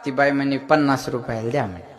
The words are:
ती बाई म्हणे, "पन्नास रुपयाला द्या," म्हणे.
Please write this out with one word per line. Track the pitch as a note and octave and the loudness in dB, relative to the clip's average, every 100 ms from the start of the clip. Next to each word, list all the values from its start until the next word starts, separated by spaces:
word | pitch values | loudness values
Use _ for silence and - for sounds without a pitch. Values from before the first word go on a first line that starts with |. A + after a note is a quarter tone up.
| - | -4
ती | |
बाई | C3 C#3+ | 2 2
म्हणे, | C#3 C#3 C3+ | 2 0 -2
"पन्नास | - D3+ C#3+ C3 - | 2 4 4 0 -2
रुपयाला | B2+ A#2+ A2+ A2+ | -6 -4 -4 -2
द्या," | C#3 A2 | -2 -2
म्हणे. | F2 - | -8 -16